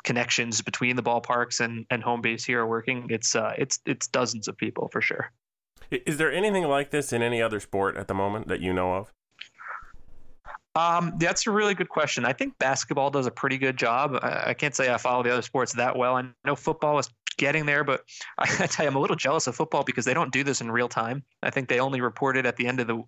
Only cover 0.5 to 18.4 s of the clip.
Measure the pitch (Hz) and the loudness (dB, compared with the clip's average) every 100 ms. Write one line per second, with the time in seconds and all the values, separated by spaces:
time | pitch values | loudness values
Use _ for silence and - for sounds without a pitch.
0.5 | 110 - - 123 127 117 117 - 120 120 | -2 -4 -2 0 0 0 0 2 0 0
1.5 | - 117 117 110 120 120 120 117 113 - | 0 -2 -4 -4 -2 0 0 0 -2 0
2.5 | 123 113 113 117 127 120 113 - 117 110 | 0 0 0 -2 -4 -4 -2 0 0 0
3.5 | 110 139 - - - - 131 123 120 107 | -2 -2 -2 -4 -4 -2 0 0 -2 -8
4.5 | - 107 - - - 110 - - - _ | -6 -6 -4 -4 -2 -2 -2 -6 -12 _
5.5 | _ _ - - 135 - 147 156 156 214 | _ _ -20 -8 -6 -2 0 2 2 2
6.5 | 190 160 139 143 151 139 117 117 120 113 | 2 2 2 0 -2 0 0 2 2 0
7.5 | 107 - 98 98 - 98 98 98 107 104 | 0 -2 0 0 0 -2 0 0 -2 -4
8.5 | 90 90 92 90 90 107 _ _ - - | -2 0 2 2 0 -4 _ _ -20 -20
9.5 | - - - - - - - - - - | -18 -14 -14 -16 -18 -16 -16 -16 -18 -16
10.5 | - _ 160 170 170 170 160 170 196 233 | -18 _ 0 2 4 2 2 0 0 0
11.5 | 208 208 190 175 - 147 - 120 135 139 | 2 2 2 0 0 0 2 0 0 -4
12.5 | - 131 135 - 143 139 143 127 - 139 | 0 0 2 0 0 2 2 0 0 -2
13.5 | 131 135 127 120 120 147 123 123 - - | 0 0 2 2 2 2 0 0 0 0
14.5 | 120 147 - 127 120 131 123 120 123 110 | 0 -2 2 2 2 2 2 2 2 0
15.5 | 135 120 120 123 127 123 127 127 - 139 | -2 0 0 0 2 2 2 -2 -6 -4
16.5 | 143 - 151 151 147 131 - - - 139 | -2 -2 0 2 2 0 -6 -10 -2 0
17.5 | 156 147 147 143 127 - - - - | 2 2 2 2 0 -4 -16 -10 -2